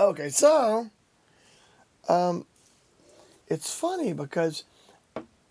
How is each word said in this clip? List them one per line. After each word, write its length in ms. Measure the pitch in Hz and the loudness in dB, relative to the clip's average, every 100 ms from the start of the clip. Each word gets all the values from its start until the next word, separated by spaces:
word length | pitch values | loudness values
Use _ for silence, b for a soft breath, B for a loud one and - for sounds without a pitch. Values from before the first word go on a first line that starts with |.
Okay, 300 | 202 160 143 | 2 0 -4
so, 580 | - 294 311 226 220 226 _ _ _ b b b b b b b _ - | 4 6 6 4 0 -4 _ _ _ b b b b b b b _ 0
um, 380 | 175 180 175 - _ _ _ _ _ b b b b b | 0 0 -2 -8 _ _ _ _ _ b b b b b
it's 260 | 156 - | -8 -6
funny 400 | - 330 370 247 | -6 -4 -2 -4
because 500 | 147 143 175 165 156 - b b b _ - - _ _ | -4 -6 -2 -2 -4 -14 b b b _ -16 -16 _ _